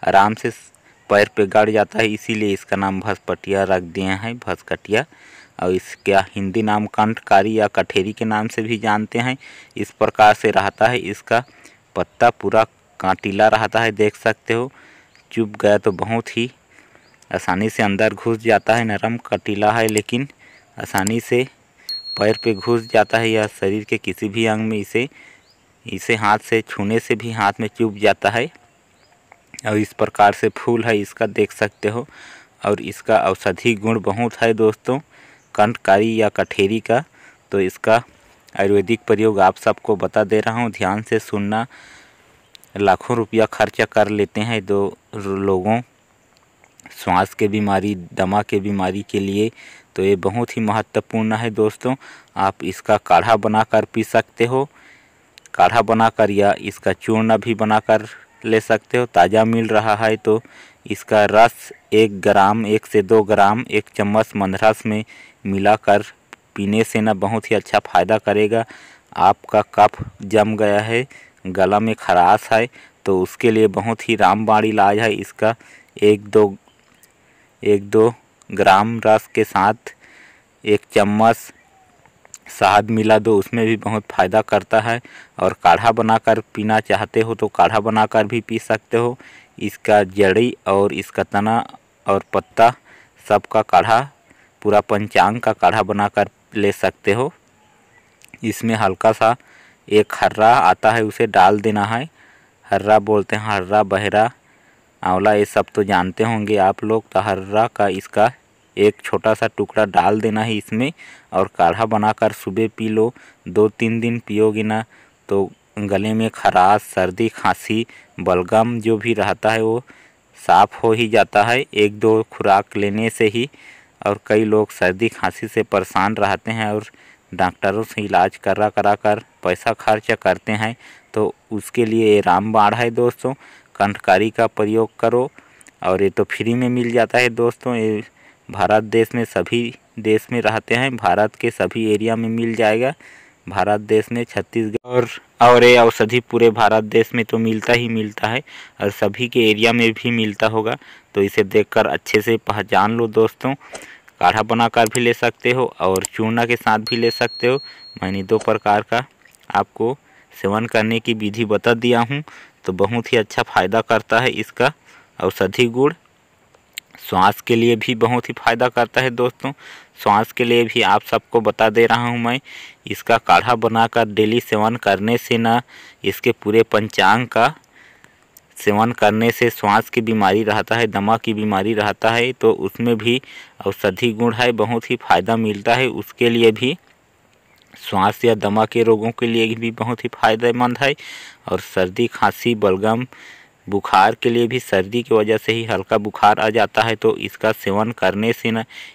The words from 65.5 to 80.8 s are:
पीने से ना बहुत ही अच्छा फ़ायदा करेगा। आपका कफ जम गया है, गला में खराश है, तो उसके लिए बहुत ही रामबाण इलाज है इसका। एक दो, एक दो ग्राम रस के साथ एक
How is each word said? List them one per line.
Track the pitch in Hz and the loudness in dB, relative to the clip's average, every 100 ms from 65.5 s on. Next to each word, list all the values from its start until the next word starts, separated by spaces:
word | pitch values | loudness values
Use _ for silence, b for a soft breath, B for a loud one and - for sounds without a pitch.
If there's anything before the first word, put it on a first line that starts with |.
| 98 98 107 - 104 104 _ _ - _ - | 0 2 2 2 0 0 _ _ -20 _ -8
पीने | 101 107 | -2 0
से | 110 113 | 0 0
ना | 107 101 | -2 0
बहुत | 98 113 - | -2 -4 -2
ही | 107 | -4
अच्छा | - 104 | 0 -2
फ़ायदा | - - 90 107 | 2 0 2 0
करेगा। | - 104 107 113 113 B B B B - | 0 0 0 0 -4 B B B B 0
आपका | 90 - - 107 104 | 2 2 0 0 0
कफ | - 104 - - _ | 4 2 2 -16 _
जम | 101 107 104 107 | -2 0 0 0
गया | 104 101 | 0 0
है, | 107 117 127 B B B 95 | 0 -4 -6 B B B -8
गला | 95 92 104 | 0 2 2
में | 110 110 | 0 -4
खराश | - 90 87 107 - | 0 2 4 2 2
है, | 113 120 B B _ - | 0 0 B B _ -2
तो | 95 | -2
उसके | 92 - 120 | -2 0 0
लिए | 110 110 | 4 2
बहुत | 98 110 113 - | 2 -4 -6 -4
ही | 110 | 2
रामबाण | 95 101 110 107 | 2 2 2 2
इलाज | 107 107 98 104 | 2 2 2 2
है | 113 | 0
इसका। | 98 98 - 110 117 b b b - | -2 -8 -2 -2 -2 b b b 0
एक | 104 104 104 | 2 2 2
दो, | 107 104 98 _ _ _ _ b b b b b b | 2 2 0 _ _ _ _ b b b b b b
एक | 104 101 101 | 0 0 2
दो | 110 117 117 _ _ _ | 2 2 0 _ _ _
ग्राम | - 98 95 107 117 | 0 4 4 2 -2
रस | 110 110 - | 2 2 0
के | - | -4
साथ | 107 98 98 113 - - b b b b b _ | -2 0 0 0 -10 -20 b b b b b _
एक | - 104 | -2 -2